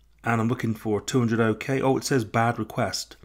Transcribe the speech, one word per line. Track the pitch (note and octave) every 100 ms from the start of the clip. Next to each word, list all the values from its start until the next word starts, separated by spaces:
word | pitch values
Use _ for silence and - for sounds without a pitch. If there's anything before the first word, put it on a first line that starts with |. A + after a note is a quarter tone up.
| _ _
And | A#2 A#2
I'm | A2
looking | B2+ A#2
for | G#2+ A2 G2+
two | - C3
hundred | A#2 A2+
OK. | A2+ G#2+ - C3+
Oh, | C3+ C3
it |
says | - C3+
bad | G#2 A#2 A#2 A2+
request. | G#2+ - G2+ - - -